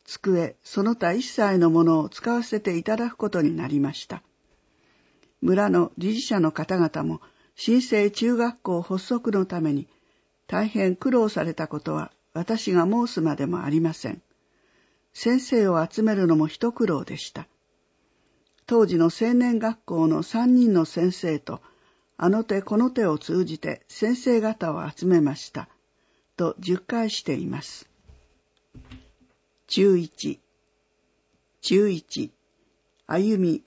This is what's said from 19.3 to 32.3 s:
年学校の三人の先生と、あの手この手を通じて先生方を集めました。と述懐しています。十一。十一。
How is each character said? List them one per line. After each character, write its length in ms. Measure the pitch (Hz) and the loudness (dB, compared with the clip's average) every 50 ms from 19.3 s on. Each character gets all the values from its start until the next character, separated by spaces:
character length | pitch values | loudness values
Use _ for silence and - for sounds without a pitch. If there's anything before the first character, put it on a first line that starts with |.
| 247 | 4
年 240 | 247 247 247 233 220 | 4 4 2 2 0
学 240 | 220 220 226 - _ | 0 -2 -4 -6 _
校 220 | - 180 165 160 | -6 -2 0 2
の 160 | 160 160 - 180 | 2 2 0 -2
三 320 | - - 226 240 247 254 | -4 -2 0 4 6 6
人 180 | 247 247 226 196 | 6 6 6 6
の 120 | 175 160 | 4 2
先 260 | - - 175 170 180 | 0 0 0 0 0
生 300 | 180 - - 170 156 147 | 0 -2 -2 -4 -4 -4
と、 200 | - - 117 - - _ _ _ _ _ _ _ _ _ _ | -4 -8 -12 -12 -14 _ _ _ _ _ _ _ _ _ _
あ 120 | - 165 180 | -2 0 2
の 160 | 202 220 220 | 2 2 0
手 180 | - 208 196 196 | 0 -2 -2 -2
こ 140 | - 208 | 0 0
の 140 | 214 240 254 | 2 2 2
手 140 | 254 254 214 | 2 0 0
を 140 | 180 151 151 | 0 0 -2
通 260 | - - - 180 185 | -2 -2 -2 0 0
じ 140 | 165 160 151 | -2 -4 -8
て 240 | - 156 - - _ - | -8 -8 -8 -10 _ -20
先 260 | - - 214 220 247 | -8 -4 -2 -2 -2
生 260 | 247 - 262 240 226 | 0 0 0 2 2
方 320 | 214 220 220 - 175 165 151 | 2 -2 -4 -4 -4 -4 -4
を 160 | 170 160 151 | -4 -6 -8
集 180 | - - 180 | -8 -4 0
め 140 | 185 180 170 | 4 4 4
ま 140 | 151 143 143 | 4 2 0
し 160 | - - - - | -4 -10 -14 -14
た。 160 | - - - _ _ _ _ _ _ _ _ _ _ _ _ _ | -14 -14 -14 _ _ _ _ _ _ _ _ _ _ _ _ _
と 180 | - 175 165 - - | -4 -4 -4 -4 -6
述 160 | - 180 180 | -4 -4 -4
懐 320 | 185 - - 240 233 226 214 | -4 -4 -4 -4 -4 -4 -4
し 160 | - - - | -4 -6 -6
て 100 | - 139 | -4 -4
い 120 | - - | -4 -4
ま 160 | - 131 143 - | -6 -8 -10 -10
す。 280 | - - - - _ _ _ _ - - - _ _ _ _ _ _ _ _ _ _ - 127 127 - - - - _ _ _ _ _ _ _ _ _ _ _ _ | -14 -18 -20 -20 _ _ _ _ -20 -20 -20 _ _ _ _ _ _ _ _ _ _ -20 -20 -20 -20 -20 -20 -20 _ _ _ _ _ _ _ _ _ _ _ _
十 320 | - - - 196 202 190 175 | -4 0 4 4 6 4 4
一。 420 | 170 151 _ - - 147 143 - _ _ _ _ _ _ _ _ _ _ _ _ _ _ _ _ _ _ _ _ _ _ _ _ - | 2 -2 _ -10 -8 -8 -8 -10 _ _ _ _ _ _ _ _ _ _ _ _ _ _ _ _ _ _ _ _ _ _ _ _ -2
十 280 | - 180 196 208 208 | 2 4 4 4 4
一。 420 | 185 156 - _ - - - - | 0 -2 -6 _ -10 -8 -8 -10